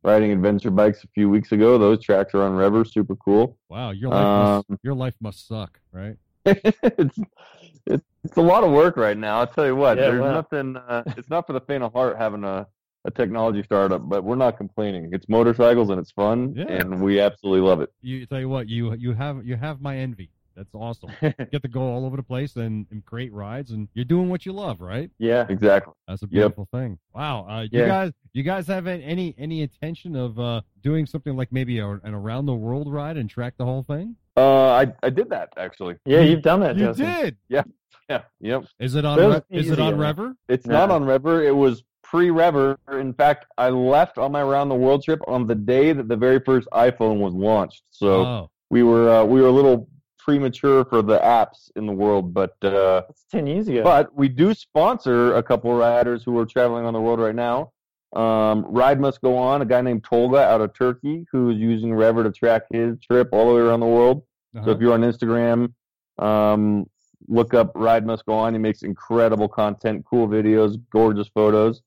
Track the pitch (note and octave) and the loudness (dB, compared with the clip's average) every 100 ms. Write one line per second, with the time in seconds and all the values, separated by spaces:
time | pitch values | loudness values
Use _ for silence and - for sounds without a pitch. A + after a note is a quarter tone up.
0 | G2 G#2+ G#2+ G2 G2 G2+ A2 F#2+ G#2+ G#2 | 4 4 4 2 2 0 0 2 2 0
1 | - - G2+ G#2 - G#2+ A2+ B2 G#2 A2 | -8 -2 2 2 0 2 4 6 4 2
2 | - G2 G2 G2 G2 F#2+ G2 G#2+ A2+ A2 | 2 0 2 0 0 2 2 2 0 -2
3 | G2 F#2+ - G#2 B2 - _ F#2 B2 G2 | -4 -4 0 2 2 -4 _ -14 -12 -10
4 | B2+ G2+ G2+ G2+ G2+ G2+ G2+ G2+ C3 C3 | -4 0 2 2 2 0 -4 -10 -8 -6
5 | B2+ - A2 - - A2 F#2+ _ _ F2+ | -8 -8 -14 -14 -14 -12 -12 _ _ -16
6 | G2+ - _ _ G3 G3 A3 - A#3+ - | -16 -16 _ _ 0 0 0 0 -2 0
7 | D3 - G3+ _ - _ - - - C#3 | -4 -4 -14 _ -20 _ -20 -18 -6 -6
8 | _ _ - - E3+ G3 F#3+ C#3+ F3 E3+ | _ _ -6 2 4 4 4 4 4 2
9 | A2 G#2 A2 A2 B2 - C#3+ C3 C#3 A2+ | -2 -2 -4 -2 -2 -2 -2 2 2 2
10 | C3+ B2 C#3 D#3+ D#3 D3 C3+ B2+ B2 A#2+ | 0 0 -2 -4 -6 -8 -8 -12 -8 -8
11 | A#2+ A#2+ B2+ D#3+ E3+ C3 B2+ C#3 A#2 A#2+ | -8 -14 -6 -6 -6 -10 -6 -6 -4 -2
12 | B2+ A2 A2 G#2 G2+ F#2+ G2+ _ _ _ | -2 -2 -6 -6 -8 -8 -10 _ _ _
13 | - - A2+ A2+ A2+ G2+ G2 G2+ G2 F2+ | -12 -4 -4 -2 -2 -4 -2 0 0 -2
14 | B1+ G2 F#2 B2+ B2+ A2+ G2+ - G#2 F#2 | -4 -6 -4 -2 -2 -2 -12 -8 -6 -8
15 | E2 F2+ - A2+ A#2 A#2 A#2+ A#2+ G#2+ F#2 | -10 -12 -2 2 2 4 4 4 0 -4
16 | E2+ - G#2 A#2 B2+ C#3 F3+ F#2 F#2 F#2 | -8 -4 -2 -2 -6 -8 -8 -6 -6 -2
17 | G2 G2 G2+ G2+ G2+ F#2+ F#2+ F2 C#2 _ | 0 2 0 -2 -2 2 2 2 -2 _
18 | B2+ C3 A#2+ C3+ C3 C3+ A2 A#2 A#2 A#2 | -14 -14 -12 -10 -8 -8 -8 -6 -6 -6
19 | A#2+ A2+ C#3+ C3+ A#2+ A#2+ D3 C#3 C#3 C3+ | -6 -6 -6 -10 -10 -8 -8 -10 -10 -8
20 | C3 G#2 F2 _ _ - F#2+ G#2+ A#2 A#2 | -10 -12 -20 _ _ -20 -20 -14 -14 -14
21 | - - D#3 - B2 D3 C3 B2 B2+ A#2+ | -18 -6 -6 -6 -10 -10 -8 -6 -6 -6
22 | C3 C3+ B2 B2+ C#3+ B2 A2+ G#2+ G2+ G#2+ | -8 -10 -10 -10 -8 -8 -8 -8 -12 -18
23 | - A#2 B2+ G#2 G2+ B2 C3 A2 G#2 A2 | -16 -14 -14 -14 -14 -14 -12 -12 -10 -10
24 | B2 F3 F3+ F3+ F#3+ F#3+ F#3+ F#2 F2+ A2 | -2 -2 -2 -6 -10 -12 -12 -12 -10 -10
25 | E3+ _ A2+ A#2+ A#2 F#2+ G2+ G2 F#2+ _ | -12 _ 0 0 -2 0 4 4 0 _
26 | - F#2 G2+ F#2+ G#2 - G2 B2 B2+ F2 | -16 -14 -4 2 2 0 -12 -10 -10 -12
27 | _ A2 D3+ A#2+ F#2 A2 A2 A#2+ A#2+ F#3+ | _ -12 -10 -10 -10 -12 -4 0 2 0
28 | F#3+ - _ B2+ C#3 F#3+ D#3+ F#3+ F3+ F3+ | -4 -10 _ -8 -6 -6 -6 -8 -6 -10
29 | C#3 F3 F3+ B2 D3 D#3+ D3 _ D#3 E3+ | -8 -6 -8 -10 -10 -8 -8 _ -12 -12
30 | F3 C#3+ B2 A2 A#2+ A#2 - _ C#3 D#3 | -10 -8 -8 -6 -6 -6 -10 _ -4 -4
31 | D3 D#3 D3 C3 B2+ C3 B2 A#2+ G2+ G2+ | -4 -8 -8 -8 -6 -6 -4 -6 -6 -10
32 | G#2+ G#2+ G#2 A#2+ C#3+ A#2+ A2 C3 D3 C#3+ | -10 -10 -8 -6 -6 -6 -6 -8 -6 -8
33 | D3 D#3+ A2 - A#2+ - B2+ C3 C3 D3 | -8 -8 -10 -8 -10 -8 -6 -6 -8 -10
34 | G#3 A#3 _ - C3+ C3+ C3 B2 C3+ - | -10 -16 _ 2 4 6 4 4 2 -2
35 | B2+ C3 A#3 A2 E2 - F#2 - F2+ F2 | -4 -2 -4 -6 -10 -10 -12 -10 -12 -10
36 | - D3+ D#3+ D#3+ D#3 F#3 F3 F3+ A#2 A2+ | 2 4 6 4 2 2 0 0 -2 -2
37 | D#4 F4 A#3 A2 _ C3+ - _ _ _ | -4 -4 -6 -8 _ -4 -4 _ _ _
38 | _ B2+ - _ G#2+ C3 C3 _ B2+ C#3 | _ -8 -8 _ -6 -6 -6 _ -4 -2
39 | D3 D3 G3 D#3+ - F3+ D3+ D3+ D#3 D3+ | 0 4 4 4 -2 -6 -2 0 0 0
40 | D3+ D3+ A#3+ B3+ - B2+ A#2+ D3 G3 E3+ | -4 -4 -10 -12 -6 -4 0 2 2 2
41 | C3+ C3 D3 E3 D3 C#3 C3+ A#2 _ _ | 2 0 2 2 2 4 2 0 _ _
42 | _ E3+ F3 E3 E3+ D3 C3+ C#3 - C#3 | _ 0 2 4 2 2 0 -2 -8 -8
43 | C3+ A#2+ D3 D3 _ - B2+ B2+ B2+ C#3+ | -8 0 0 0 _ -2 -2 0 2 2
44 | - - C3+ D3 C#3 C#3 C#3+ C3 B2+ C#3 | 2 -2 -4 -2 -2 -2 -2 0 2 2
45 | C#3 D#3 - B2+ A2+ A2 G#2 C3 D3+ D3 | 0 -4 -2 -4 -2 -2 0 2 4 2
46 | A2+ A2+ B2+ C3 C3 C3 - A2 B2 B2 | -2 0 2 2 2 0 0 2 2 2
47 | A2 G#2+ G2 F2+ G#2 G#2+ F2 - _ - | 0 0 -2 -2 0 0 0 -10 _ -2
48 | G2+ F#2+ F#2+ A#2 E2+ _ _ A#2+ A#2+ A#2 | 2 2 2 -4 -10 _ _ 4 6 6
49 | A#2 A2+ G#2+ C3 C3 C3 C#3 A#2+ - _ | 6 6 6 6 6 6 4 4 -2 _
50 | _ _ - C#3+ C3+ - C#3+ C3+ B2+ A#2 | _ _ -2 0 -2 -2 2 2 4 0
51 | G#2 G#2+ A2 A#2 G#2 _ _ - G#2+ G2 | 2 2 4 2 0 _ _ -10 -8 -2
52 | G#2 G2+ F2+ F#2 F#2 _ G2 G2 F#2+ F#2 | 0 0 -2 -4 -4 _ -2 2 2 2
53 | - - _ F#3 C#3+ F3 A3 B2 A2 D3 | -2 -20 _ -6 -4 -4 -2 0 2 2
54 | D3 C#3+ C#3 B2 F#3 A3 - D3+ F3+ B3 | 2 -2 -2 2 0 0 -4 0 0 0
55 | C3 A#2+ A#2+ A#2+ A#2 A#2+ A#2 A#2+ A#2 A#2+ | 0 2 2 2 0 -2 0 2 2 2
56 | A#2+ A#2+ A#2 A#2+ A2+ C3 B2 A#2 A#2 A2+ | 0 -2 -4 -4 -2 0 0 0 -4 -2
57 | A2+ A#2 A2+ A2+ A#2+ B2 D#3+ _ _ _ | -2 0 -2 -2 -4 -4 -6 _ _ _
58 | _ - A2+ A2 A2 G#2+ - A#2 C3 C#3 | _ -2 0 2 2 0 -2 2 2 2
59 | C#3 - C3 B2+ B2+ C#3 A#2+ B2 B2+ A#2 | 0 0 0 0 0 -2 0 0 0 -4
60 | - A#2 B2 C3+ G2 A2 G#2+ _ B2+ B2 | -2 0 2 4 4 2 0 _ -2 -2
61 | C#3+ E3 E3+ C3 B2 A2 A2+ A2 A2+ A2 | -6 -8 -6 -2 0 0 0 -2 -2 2
62 | A2 A2+ A2 - A#2 A2+ - A#2 A#2 A#2 | 2 4 -2 0 2 2 0 -4 -4 -6
63 | _ B2 A#2+ G#2+ A#2 A#2+ A#2 A#2 A#2 A#2 | _ 2 2 2 4 4 4 2 2 4
64 | B2 C#3 _ _ _ A2+ A2 G#2+ A#2 A#2 | 4 2 _ _ _ -6 -2 2 4 4
65 | A#2 A2+ A2+ A#2 A#2 A#2 A#2+ _ _ _ | 2 0 -2 0 0 0 -2 _ _ _
66 | _ - G#2 G#2+ G#2+ G#2+ G#2+ G#2 F2+ _ | _ -6 0 2 2 2 0 -2 -6 _
67 | _ _ - A#2 A#2 A#2+ A2 - A2 A2+ | _ _ -2 0 2 2 2 0 0 2
68 | A2 A2 - A2 A2+ A2+ G#2+ G#2 - F#2+ | 0 -6 -4 -2 -2 -2 -2 -4 -8 -12
69 | - A#2 A2+ G#2+ G#2 - G#2 G2+ A2+ G#2 | -4 0 2 2 -2 -2 -4 -2 -6 -6
70 | - B2 A2 G#2+ G#2+ A2 G#2+ A2 A#2+ A2 | -2 0 0 0 2 4 2 -2 -2 2
71 | A2+ G#2 G#2 G#2+ G#2+ G#2+ A2 A#2 | 2 2 -4 0 2 4 2 -2